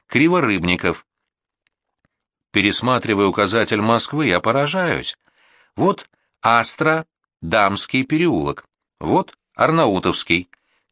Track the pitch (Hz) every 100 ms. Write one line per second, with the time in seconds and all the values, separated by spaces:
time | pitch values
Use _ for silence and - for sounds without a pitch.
0 | _ 123 160 180 135 95 87 87 92 80
1 | - _ _ _ _ _ _ _ _ _
2 | _ _ _ _ _ 110 101 95 120 123
3 | 110 101 101 90 101 113 104 107 107 113
4 | - 143 143 87 110 127 147 185 175 82
5 | - - _ _ _ _ _ - 170 -
6 | - _ _ _ 117 117 113 - 156 160
7 | 156 _ _ _ 82 110 101 101 - 131
8 | 131 156 175 101 71 71 - _ _ _
9 | 78 147 190 - _ - 127 165 139 92
10 | 90 80 - 87 92 _ _ _ _